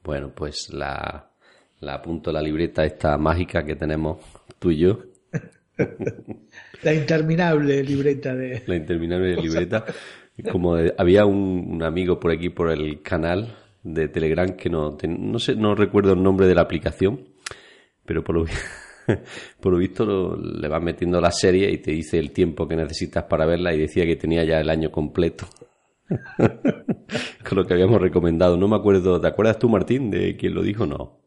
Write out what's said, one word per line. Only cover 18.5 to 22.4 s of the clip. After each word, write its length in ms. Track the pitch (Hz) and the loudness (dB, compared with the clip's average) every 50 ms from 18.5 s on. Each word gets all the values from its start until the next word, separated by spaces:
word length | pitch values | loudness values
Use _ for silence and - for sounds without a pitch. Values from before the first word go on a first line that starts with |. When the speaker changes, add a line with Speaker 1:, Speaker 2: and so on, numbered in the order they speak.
| - - - - - - - - - - - | -6 -8 -10 -12 -14 -18 -20 -20 -20 -14 -2
Speaker 1:
<laughs> 540 | - 110 - - - - - - - - _ | -2 -2 -2 -2 -14 -18 -18 -18 -18 -20 _
por 120 | - 98 90 | 0 2 2
lo 60 | 87 | 2
visto 260 | 90 92 - - 117 | 2 0 0 -2 -2
lo, 320 | 104 101 95 92 85 82 | 0 0 0 0 -2 -4
le 320 | 80 80 80 78 76 - 73 | -6 -8 -8 -8 -6 -6 -4
vas 140 | 73 82 85 | -2 -2 -2
metiendo 380 | 85 82 - 90 85 90 87 | -2 -4 -2 -2 0 2 2
la 100 | 85 85 | 2 2
serie 400 | 85 - - 95 90 92 98 98 | 0 2 2 4 4 4 2 2
y 80 | 87 - | -2 -4
te 140 | - - 78 | -4 -4 -4
dice 260 | 80 80 - - 85 | -4 -4 -2 -2 -2
el 140 | 78 73 - | -2 -2 0
tiempo 340 | - | 0